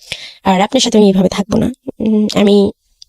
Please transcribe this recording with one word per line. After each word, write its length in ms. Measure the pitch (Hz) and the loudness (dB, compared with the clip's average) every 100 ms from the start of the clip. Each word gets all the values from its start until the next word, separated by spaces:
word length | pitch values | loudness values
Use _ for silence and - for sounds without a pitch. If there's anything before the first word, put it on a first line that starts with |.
| - - - - | -18 -16 -16 -8
আর 160 | - 185 | -2 0
আপনার 200 | 202 262 | 0 -2
সাথে 180 | 247 220 | 0 2
আমি 80 | 208 | 2
এইভাবে 220 | 190 185 | 2 0
থাকবো 280 | - 202 214 | -2 -4 -2
না। 160 | 220 262 - - | -4 -6 -16 -8
উম, 280 | 214 214 214 | -2 -2 -2
আমি 380 | 190 208 202 202 - _ _ | 0 2 2 0 -4 _ _